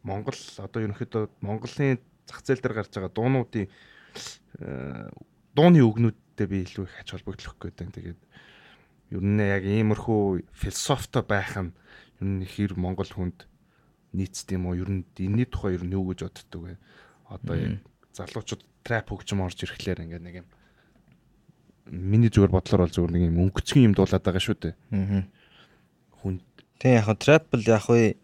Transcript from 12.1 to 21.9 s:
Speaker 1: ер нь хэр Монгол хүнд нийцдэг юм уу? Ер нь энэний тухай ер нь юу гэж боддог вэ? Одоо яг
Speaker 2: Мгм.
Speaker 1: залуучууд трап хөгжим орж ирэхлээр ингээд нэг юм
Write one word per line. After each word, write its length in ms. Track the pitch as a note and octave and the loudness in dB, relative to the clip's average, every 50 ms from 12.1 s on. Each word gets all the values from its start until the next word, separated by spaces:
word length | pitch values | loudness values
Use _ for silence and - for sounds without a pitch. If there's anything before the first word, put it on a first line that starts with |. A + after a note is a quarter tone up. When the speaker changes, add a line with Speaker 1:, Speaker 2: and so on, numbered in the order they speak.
| _ _ | _ _
Speaker 1:
ер 40 | G2 | -4
нь 200 | G2 G2 F#2+ F#2 | -4 -4 -4 -6
хэр 320 | F2+ - - G2+ G2 F#2+ E2+ | -8 -4 -4 -4 -2 -2 -4
Монгол 320 | F2+ F2+ F#2+ F#2 F#2+ - | -4 -4 -4 -6 -6 -8
хүнд 340 | - - F2+ F2+ - _ - _ _ _ _ _ _ _ _ _ _ _ _ _ - | -6 -6 -6 -6 -8 _ -20 _ _ _ _ _ _ _ _ _ _ _ _ _ -6
нийцдэг 400 | F#2 F#2+ F#2 - - - - F#2+ | -6 -6 -6 -8 -14 -8 -6 -4
юм 140 | F#2 F2+ F2+ | -4 -2 -4
уу? 80 | F2+ F2+ | -4 -4
Ер 120 | F#2+ G2 | -4 -4
нь 140 | G2 F#2 F2 _ _ - | -6 -6 -6 _ _ -6
энэний 280 | F#2 F#2+ G2+ A#2 B2 - | -4 0 0 0 0 -2
тухай 240 | - - - G2+ F2+ | -4 -4 -2 -2 -2
ер 100 | F2 F2+ | -2 -4
нь 80 | F2+ | -4
юу 220 | F#2 G2 F#2+ F#2 F2+ | -4 -4 -4 -4 -6
гэж 160 | - E2 D#2+ | -8 -10 -12
боддог 320 | _ - - _ - F2+ | _ -18 -20 _ -16 -14
вэ? 120 | E2+ F2+ F2+ - _ _ _ - - _ _ _ _ _ | -14 -14 -16 -18 _ _ _ -20 -20 _ _ _ _ _
Одоо 260 | G2+ F#2 - - E2+ F2 | -16 -12 -8 -6 -4 -4
яг 120 | - - G2+ G2+ | -4 -4 -6 -8
Speaker 2:
Мгм. 60 | - _ _ _ _ _ _ | -10 _ _ _ _ _ _
Speaker 1:
залуучууд 480 | - F#2 - - F#2 - - A2 - _ _ _ _ | -14 -14 -12 -12 -12 -10 -10 -12 -12 _ _ _ _
трап 280 | _ - A#2+ A2 - - | _ -4 -4 -4 -4 -6
хөгжим 320 | G#2 F#2 - - G2+ G2 | -12 -12 -6 -4 -4 -2
орж 160 | F#2 F2+ - - - | -2 -4 -6 -8 -12
ирэхлээр 360 | - - - - G2 F2+ - E2 | -12 -10 -10 -6 -6 -6 -6 -8
ингээд 180 | E2 E2+ E2+ E2+ | -14 -14 -14 -14
нэг 100 | F2+ F2 F2+ | -16 -18 -18
юм 60 | F2 _ _ _ _ _ _ _ _ _ _ _ _ _ _ _ _ _ _ _ _ _ _ _ _ _ _ _ _ - | -20 _ _ _ _ _ _ _ _ _ _ _ _ _ _ _ _ _ _ _ _ _ _ _ _ _ _ _ _ -14